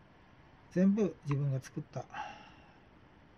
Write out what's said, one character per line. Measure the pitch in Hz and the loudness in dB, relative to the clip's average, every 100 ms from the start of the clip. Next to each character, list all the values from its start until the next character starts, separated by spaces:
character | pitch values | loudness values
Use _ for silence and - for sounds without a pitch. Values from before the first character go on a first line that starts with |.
| - - - - - - - | -20 -20 -20 -20 -20 -20 -6
全 | 170 190 | 2 4
部 | 202 196 - 143 | 4 2 -2 -4
自 | 139 | -2
分 | 143 | 0
が | 131 | -2
作 | - - | -6 -12
っ | 156 | -10
た。 | 135 - - - - - - - - - - - - - | -12 -12 -12 -12 -14 -20 -20 -20 -20 -20 -20 -20 -20 -20